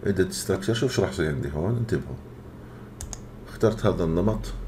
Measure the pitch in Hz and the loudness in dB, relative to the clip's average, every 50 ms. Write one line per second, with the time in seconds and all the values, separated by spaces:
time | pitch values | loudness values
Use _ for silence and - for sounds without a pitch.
0 | - - 101 90 92 92 - - - - 95 90 - - 110 117 139 127 - - | 2 2 4 4 4 2 2 -6 0 0 0 0 2 0 2 2 2 2 4 4
1 | 98 85 - 90 82 78 71 65 - 71 71 73 82 98 120 120 117 - - 71 | 2 2 2 2 2 2 2 0 -2 -2 -2 0 0 2 2 0 0 0 0 -2
2 | 65 65 65 - - - - - - - - - - - - - - - - - | -2 -4 -10 -10 -12 -14 -16 -16 -16 -16 -16 -16 -16 -16 -14 -16 -16 -16 -12 -12
3 | - - - - - - - - - - - - - 110 110 - - 107 90 85 | -10 -10 -10 -12 -12 -14 -14 -16 -16 -14 -2 4 4 4 4 4 2 2 4 4
4 | 87 82 80 85 92 107 110 110 - - - - - | 2 2 4 4 4 4 2 2 -2 -6 -6 -8 -8